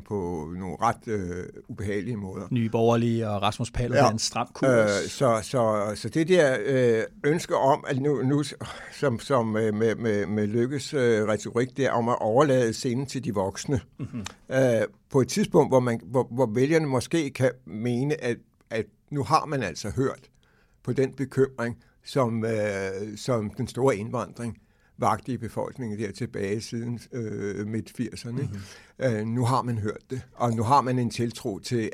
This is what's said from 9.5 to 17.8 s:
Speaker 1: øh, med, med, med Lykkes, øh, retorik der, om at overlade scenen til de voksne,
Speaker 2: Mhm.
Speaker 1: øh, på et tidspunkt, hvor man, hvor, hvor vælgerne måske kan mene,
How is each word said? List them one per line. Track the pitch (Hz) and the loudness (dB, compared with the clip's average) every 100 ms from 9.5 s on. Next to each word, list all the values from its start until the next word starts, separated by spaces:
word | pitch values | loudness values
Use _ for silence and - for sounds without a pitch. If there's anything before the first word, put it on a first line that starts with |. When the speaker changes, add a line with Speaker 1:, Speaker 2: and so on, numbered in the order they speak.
| 107 | 2
Speaker 1:
øh, | 110 | 0
med, | 104 113 | 2 2
med, | 101 113 104 90 | 2 0 0 0
med | 107 104 | 0 0
Lykkes, | 117 127 143 - | 0 0 -2 -4
øh, | 147 120 107 107 | 0 2 4 2
retorik | 104 110 117 127 - | 0 0 -2 -2 0
der, | 127 | 0
om | 120 117 | 2 0
at | - | 0
overlade | 107 120 151 131 117 | 2 4 6 4 2
scenen | 110 131 120 143 | 0 -2 -2 -4
til | 135 | -6
de | 117 | -4
voksne, | 101 95 - - 135 - - | -2 -2 -4 -2 -2 -2 -12
Speaker 2:
Mhm. | 131 123 98 - - | -10 -10 -12 -14 -2
Speaker 1:
øh, | 131 131 113 101 - _ | 2 4 2 0 -6 _
på | 139 | 2
et | 120 | 2
tidspunkt, | 202 196 160 123 | 2 4 4 6
hvor | 127 | 4
man, | 123 117 | 2 -2
hvor, | 92 127 117 | -2 -2 -2
hvor | 120 120 | 0 0
vælgerne | 110 139 160 151 | 2 4 4 2
måske | 127 - 170 139 | 0 0 -2 -2
kan | - 127 - - | 0 0 0 -10
mene, | 104 | -6